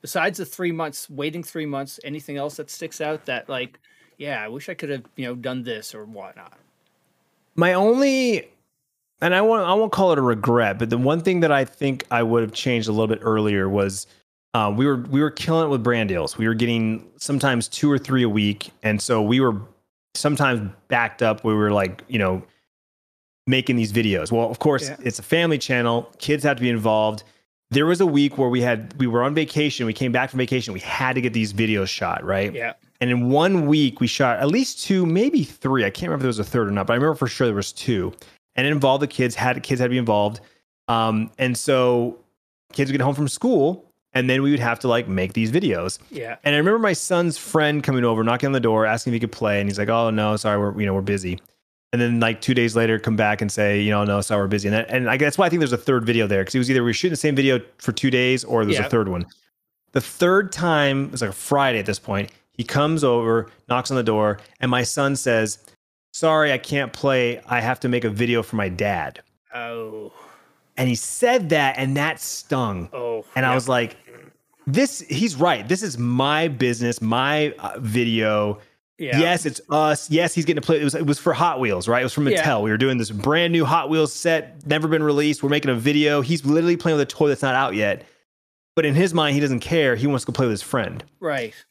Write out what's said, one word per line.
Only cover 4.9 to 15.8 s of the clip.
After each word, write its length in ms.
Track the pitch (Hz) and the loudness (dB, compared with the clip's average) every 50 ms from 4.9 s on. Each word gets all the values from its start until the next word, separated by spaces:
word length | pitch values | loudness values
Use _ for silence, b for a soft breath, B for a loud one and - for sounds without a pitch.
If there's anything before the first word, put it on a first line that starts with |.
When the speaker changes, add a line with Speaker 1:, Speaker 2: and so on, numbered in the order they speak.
| 143 131 117 - _ | -8 -8 -10 -16 _
Speaker 1:
you 100 | - 131 | -10 -8
know, 100 | 123 123 | -8 -8
done 280 | 123 120 135 127 127 120 | -8 -8 -8 -8 -6 -6
this 320 | 123 113 107 - - - | -8 -10 -10 -10 -14 -16
or 80 | 110 107 | -16 -18
whatnot"? 540 | 107 113 101 98 92 - - 90 - - _ _ _ _ _ _ _ _ _ _ _ _ _ _ _ _ _ _ _ _ | -16 -16 -16 -16 -16 -18 -20 -20 -20 -20 _ _ _ _ _ _ _ _ _ _ _ _ _ _ _ _ _ _ _ _
Speaker 2:
My 180 | 160 170 180 180 | 0 2 2 4
only, 760 | 185 196 220 240 262 277 277 269 262 254 240 214 156 - - _ _ _ _ _ _ _ _ _ _ _ _ _ _ | 4 4 4 4 4 4 2 4 2 2 2 0 0 -4 -8 _ _ _ _ _ _ _ _ _ _ _ _ _ _
and 120 | 147 170 185 | -2 0 2
I 80 | 185 | 4
won't, 220 | 208 220 226 220 185 | 4 4 4 2 2
I 80 | 175 185 | 2 2
won't 200 | 208 220 208 - | 2 2 0 2
call 180 | 196 190 180 | 2 4 4
it 60 | 160 | 4
a 40 | 143 | 4
regret, 580 | 131 123 117 107 101 120 120 120 113 101 98 113 | 4 2 2 2 2 2 4 4 4 2 0 -2
but 100 | 120 113 | -2 -2
the 80 | 120 | 0
one 240 | 120 127 135 156 165 | 2 2 2 0 2
thing 180 | 160 190 185 175 | 0 0 2 2
that 100 | 165 156 | 4 4
I 120 | 147 139 131 | 4 2 2
think 400 | - - - 139 139 131 123 - - | -2 -4 -4 -2 -2 -2 -4 -4 -2
I 120 | 127 117 117 | 0 0 2
would 180 | 113 117 117 | 2 2 2
have 100 | 113 107 | 0 0
changed 380 | 107 - - 135 123 117 110 110 | -4 -4 -2 0 0 0 0 0
a 20 | |
little 160 | 107 110 110 | 0 0 2
bit 120 | 107 110 104 | 0 0 -2
earlier 480 | - 113 110 110 107 107 101 98 95 95 | 0 0 0 2 2 2 2 0 0 0
was, 360 | 98 101 98 98 95 98 - b b b b _ _ _ _ _ - | 2 0 0 0 -2 -8 -12 b b b b _ _ _ _ _ 0
uh, 200 | 117 107 104 104 | 0 0 2 2
we 100 | 110 135 | 2 0
were, 120 | 143 139 | 0 0
we 240 | 127 120 131 135 139 | -2 -4 -2 0 0
were 100 | 151 151 | 0 0
killing 360 | 151 - - 165 160 165 165 | -4 -6 -4 0 0 0 0
it 20 | 151 | 0
with 120 | 139 127 | -2 0